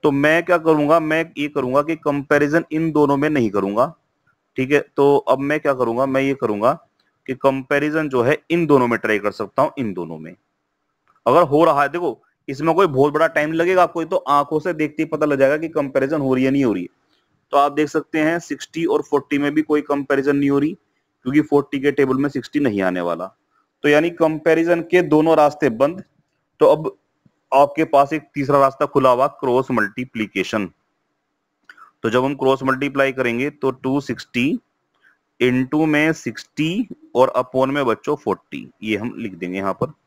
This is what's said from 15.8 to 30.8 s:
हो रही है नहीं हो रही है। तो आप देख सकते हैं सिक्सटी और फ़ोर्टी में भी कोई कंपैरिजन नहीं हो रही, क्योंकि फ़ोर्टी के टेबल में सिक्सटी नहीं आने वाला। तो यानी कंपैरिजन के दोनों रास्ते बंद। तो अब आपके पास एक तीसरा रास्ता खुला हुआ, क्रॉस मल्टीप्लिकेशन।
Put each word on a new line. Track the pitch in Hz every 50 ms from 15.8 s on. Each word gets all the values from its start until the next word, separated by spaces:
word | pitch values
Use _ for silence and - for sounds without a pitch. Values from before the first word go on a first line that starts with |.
| 143 139 135 139 131 139 156 156
हो | 143 131 131
रही | 127 131
है | 131
नहीं | 135 139 139
हो | 120 101
रही | 95 90
है। | - _ _ _ _ _ _ _ _ _ _ _ _ -
तो | 143
आप | 139 147
देख | 143 147 156 147
सकते | - 160 143 _ - 160
हैं | 151 156 165 170
सिक्सटी | 165 - 143 131 - - _ 160 165
और | 170 208 151
फ़ोर्टी | 147 _ - 143 135 _ 147 143
में | 143 147 147
भी | 156 156
कोई | _ 151 151 143
कंपैरिजन | - 143 139 139 - 143 139 135 139 143
नहीं | 143 143 139
हो | 139 139
रही, | 143 156 190 - _ _ _ _ _ _ _ _ _
क्योंकि | 127 135 151
फ़ोर्टी | 151 147 - 139 139 - - 139
के | 131 143
टेबल | 135 - 143 131 131 131
में | 139 143
सिक्सटी | 135 139 117 - _ 151
नहीं | 143 127 104 101
आने | 95 92 92 90
वाला। | 87 87 85 82 90 95 _ _ _ _ _ _ _ _ _ _ _
तो | 147
यानी | 147 151 160 175
कंपैरिजन | 170 - 165 160 156 151 151 170 160 165 165 170 175 170 170
के | 170 - 180 175
दोनों | 151 151 156 156 165 165 156
रास्ते | 151 147 143 - - 135
बंद। | 113 110 135 147 175 190 - _ _ _ _ _ _ _ _ _ _ _
तो | 151
अब | - 147 151 160 - - _ _ _ _ _ _ _ _ _ _ _
आपके | - 135 143 143 143 147 160
पास | 151 - 139 139 139 160
एक | 156 - _ _
तीसरा | 147 139 131 143 139
रास्ता | 139 135 135 - 151 139
खुला | - 143 135 131
हुआ, | 123 120 131 143
क्रॉस | - - - 131 123 127 131 -
मल्टीप्लिकेशन। | 131 117 107 98 101 - 127 127 _ 117 110 101 _ 98 92 - - - 101 87 _ _